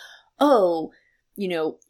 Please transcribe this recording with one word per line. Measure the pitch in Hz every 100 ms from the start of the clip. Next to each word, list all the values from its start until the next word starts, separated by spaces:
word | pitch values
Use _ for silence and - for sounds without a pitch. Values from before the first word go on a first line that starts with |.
| - - _ -
"Oh, | 196 240 185 165 - - _ _ _ -
you | 190
know, | 165 156 - _